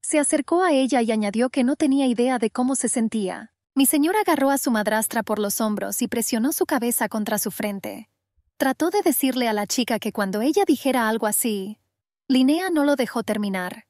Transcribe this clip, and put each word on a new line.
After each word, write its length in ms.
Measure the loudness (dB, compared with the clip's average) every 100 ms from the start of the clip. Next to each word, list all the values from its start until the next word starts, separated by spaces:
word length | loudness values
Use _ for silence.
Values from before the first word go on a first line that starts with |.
Se 180 | 0 0
acercó 440 | 2 0 2 2
a 80 | 4
ella 300 | 4 2 2
y 100 | 2
añadió 380 | 0 0 0 0
que 140 | 2
no 120 | 0 2
tenía 300 | 2 4 2
idea 320 | 2 0 2
de 140 | -2
cómo 240 | 0 -2 0
se 140 | -2
sentía. 640 | 0 -2 -2 -4 -6 -14 _ _ -6
Mi 100 | -2
señora 360 | 0 2 2
agarró 280 | 0 2 2
a 80 | 0
su 140 | 0
madrastra 520 | -2 0 -2 -2 -4
por 160 | -4 -4
los 220 | -2 -2
hombros 400 | -2 -2 -6 -4
y 60 | -4
presionó 440 | -2 -2 0 -2
su 140 | 0 -2
cabeza 440 | 0 0 -2 -2
contra 300 | -2 -2 -2
su 100 | -4
frente. 600 | -4 -6 -6 -10 -14 -18 _ _ _ _ _
Trató 320 | -2 0 0
de 120 | 2
decirle 460 | 2 2 0 0 0
a 60 |
la 120 | 0 -2
chica 320 | -2 0 -2
que 120 | -2
cuando 300 | -4 -2 0
ella 220 | 0 2 2
dijera 400 | 2 2 2 2
algo 200 | 0 0
así, 520 | 0 0 -2 -6 -12 _ _ _ _ 0
Linnea 420 | 4 4 2 2
no 140 | 2
lo 120 | 2 2
dejó 280 | 0 -2
terminar. 640 | -2 -2 -2 -4 -6 -10